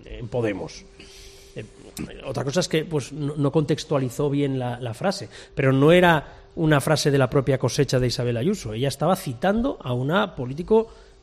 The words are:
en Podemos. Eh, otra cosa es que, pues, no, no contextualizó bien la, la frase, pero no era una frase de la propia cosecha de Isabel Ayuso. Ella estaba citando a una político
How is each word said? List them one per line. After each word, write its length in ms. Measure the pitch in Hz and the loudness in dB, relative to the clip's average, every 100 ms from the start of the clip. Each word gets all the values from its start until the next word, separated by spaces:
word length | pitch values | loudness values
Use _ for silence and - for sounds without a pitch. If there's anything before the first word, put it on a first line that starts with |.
| 107 | -16
en 220 | 110 117 | -14 -6
Podemos. 560 | 123 113 92 - - - - - - - - - | -2 -2 -4 -8 -14 -20 -20 -20 -20 -20 -20 -18
Eh, 100 | - 110 - 101 - 117 117 139 | -16 -16 -18 -20 -14 -14 -12 -10
otra 180 | 123 | -6
cosa 160 | 127 139 | -4 -2
es 80 | 175 | -2
que, 160 | 160 156 | -2 -2
pues, 260 | 151 120 | -4 -6
no, 220 | 139 143 151 | -6 -6 -2
no 160 | 139 | 0
contextualizó 760 | 160 143 160 - 147 131 - 147 | 2 0 -2 0 -2 -2 -2 -2
bien 280 | 143 143 131 | 0 0 -2
la, 220 | 123 117 | -4 -6
la 140 | 123 | -8
frase, 340 | 110 190 190 110 - - | -4 -4 -4 -8 -16 -10
pero 160 | - 135 | 0 2
no 220 | 135 143 | 6 6
era 400 | 180 180 160 - - - - | 8 6 4 0 -14 -14 -2
una 240 | 156 147 | 2 2
frase 300 | 156 147 151 | 2 2 2
de 80 | 139 | 2
la 120 | 127 | 2
propia 280 | 143 131 131 | 2 2 0
cosecha 420 | 127 - 131 131 | 0 0 0 2
de 80 | 127 | 0
Isabel 280 | - 123 117 | 0 -2 0
Ayuso. 340 | 147 208 110 | -2 -2 -6
Ella 160 | 110 135 | -4 -4
estaba 260 | - 156 | -2 0
citando 640 | 185 - 117 180 214 254 - | 0 -2 -2 0 0 -2 -4
a 120 | 135 | -4
una 420 | 123 131 185 208 | -2 0 0 0
político 540 | - 123 143 175 220 220 - - - | -4 -8 -8 2 2 2 -6 -20 -18